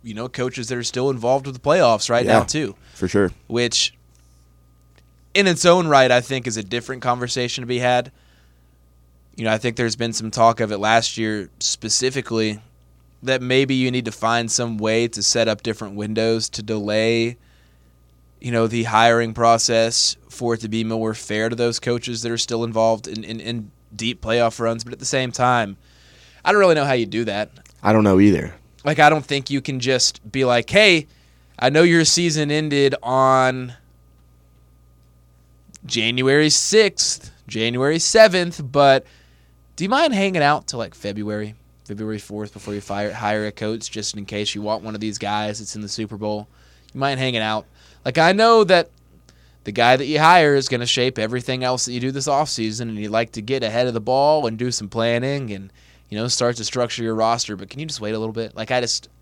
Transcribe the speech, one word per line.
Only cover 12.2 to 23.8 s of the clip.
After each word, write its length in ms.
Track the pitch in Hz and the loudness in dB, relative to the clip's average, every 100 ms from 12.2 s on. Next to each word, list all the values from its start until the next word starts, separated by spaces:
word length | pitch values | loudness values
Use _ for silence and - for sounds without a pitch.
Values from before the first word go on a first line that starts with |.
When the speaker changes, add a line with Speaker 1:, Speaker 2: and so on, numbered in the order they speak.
| 120 113 110 107 - _ _ _ _ _ | -4 -2 -2 -4 -14 _ _ _ _ _
Speaker 1:
that 180 | 120 131 | -4 -2
maybe 320 | 123 131 135 131 | 2 2 2 0
you 140 | 127 | 0
need 160 | 127 113 | -2 -4
to 60 | |
find 400 | - 113 117 117 | -4 -2 0 -2
some 260 | - 120 110 | -4 -4 -2
way 300 | 110 113 117 | 0 0 0
to 160 | 107 | -2
set 240 | 101 120 110 | -2 0 0
up 160 | 104 | 0
different 320 | - 107 107 101 | -4 -6 -8 -8
windows 540 | 107 110 113 113 110 | -6 -2 0 0 -4
to 120 | - | -10
delay, 760 | 107 107 104 107 113 117 117 120 _ _ _ _ _ _ _ _ _ _ | -6 -6 -2 0 2 0 -2 -6 _ _ _ _ _ _ _ _ _ _
you 100 | 123 | -4
know, 160 | 117 113 | 0 0
the 160 | 117 | 0
hiring 500 | 113 110 117 117 117 | 2 4 6 4 0
process 840 | 113 117 117 - 113 113 117 - - _ | 2 4 4 4 2 2 0 -2 -4 _
for 260 | - 120 113 | -8 -4 -4
it 40 | |
to 80 | 110 | -4
be 160 | 113 | -4
more 300 | 113 113 110 | -4 -4 -4
fair 340 | 107 - 107 113 | -6 -6 -2 -2
to 80 | 120 | 0
those 240 | 120 117 | -2 -2
coaches 420 | - 120 120 117 | -4 -4 -4 -8
that 100 | 117 | -6
are 60 | 117 | -4
still 260 | - 120 117 | -4 -4 -2
involved 420 | 110 113 110 117 | 2 2 2 -4
in, 160 | 110 | -12
in, 160 | 92 113 | -10 -10
in 320 | 98 120 104 _ | -8 -8 -10 _